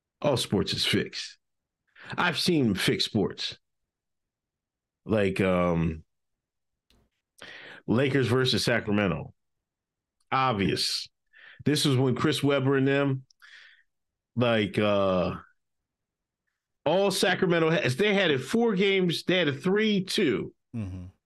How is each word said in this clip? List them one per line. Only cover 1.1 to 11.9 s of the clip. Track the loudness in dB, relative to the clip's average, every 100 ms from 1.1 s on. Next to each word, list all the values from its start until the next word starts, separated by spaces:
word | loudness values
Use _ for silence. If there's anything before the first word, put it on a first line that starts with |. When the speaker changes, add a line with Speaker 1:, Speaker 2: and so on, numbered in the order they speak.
| -8 -14 -16 _ _ _ _ _ -20 -10 -4
Speaker 1:
I've | -2 0
seen | 0 2 2
fixed | 0 0 0 -2
sports. | -2 -2 -4 -12 -12 _ _ _ _ _ _ _ _ _ _ _ _ _ _ -4
Like, | 0 0 0
um, | 0 2 2 0 -2 -4 -12 _ _ _ _ _ _ _ _ _ _ _ _ -20 -20 -20 -20 -12 -2
Lakers | 0 2 0 2
versus | 2 2 0
Sacramento. | 0 -2 0 0 2 0 -8 -18 _ _ _ _ _ _ _ _ -4
Obvious. | -2 0 0 0 -2 -4 -6 -10 _ _ -20 -20 -8
This | -2 0
was | 2